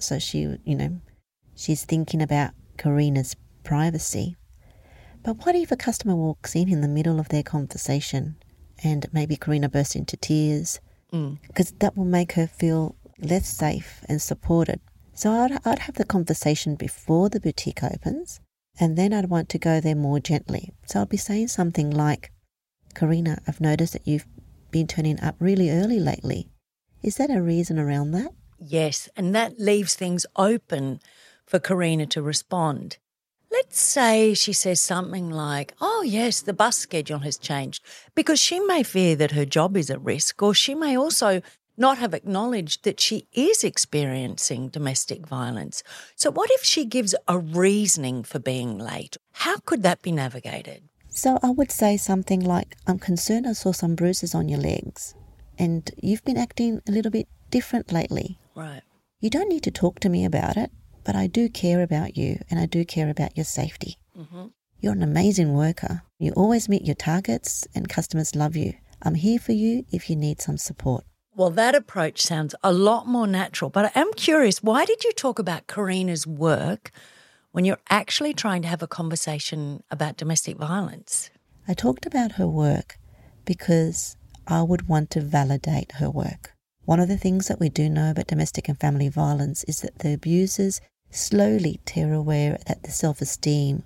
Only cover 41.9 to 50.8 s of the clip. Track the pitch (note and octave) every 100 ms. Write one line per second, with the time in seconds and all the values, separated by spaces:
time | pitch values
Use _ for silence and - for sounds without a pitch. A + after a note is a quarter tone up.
41.9 | C4 A#3 E3 - F#3+ A#3 A#3 D#3 - G#3+
42.9 | G3 - A3 - - D4+ A4 G#3+ - -
43.9 | D3 C#3 C3 B2 - - B2 B2+ D#3 C#3+
44.9 | C3 - - D#3+ C3 A#2+ A2+ C#2+ - -
45.9 | - - - D4 D#4 A4+ C5 - - B3
46.9 | B3+ G#3 - - F3+ D#3+ E3+ F#3+ G#3 G#3
47.9 | - C3 B2+ A2 D3+ A#2+ B2+ A#2+ G2+ A#2
48.9 | F2 - - _ - - G4 - D#4 F#3
49.9 | F3 - D#3+ C3 B2+ A#2+ - - -